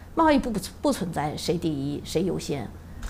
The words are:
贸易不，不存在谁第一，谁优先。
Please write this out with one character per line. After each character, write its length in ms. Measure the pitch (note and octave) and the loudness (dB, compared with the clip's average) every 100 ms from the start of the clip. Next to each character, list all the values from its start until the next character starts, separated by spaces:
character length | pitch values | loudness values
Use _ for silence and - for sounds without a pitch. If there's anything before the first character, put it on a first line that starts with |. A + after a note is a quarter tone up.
| - | -4
贸 180 | - D#4+ | 4 6
易 60 | C#4 | 6
不， 140 | A#3+ G#3 - - | 4 -2 -4 0
不 120 | D4+ | 0
存 200 | - F3 | 2 -2
在 240 | D#3+ D3 D3+ | -2 -2 -2
谁 220 | - E3+ | 0 0
第 140 | E3 | 0
一， 280 | C#3+ C#3 D3 - | 0 -2 -4 -2
谁 180 | D#3 | 0
优 140 | F#3 D#3 | 0 0
先。 320 | - C#3+ G#2 - - - | -2 -4 -6 -12 -14 -10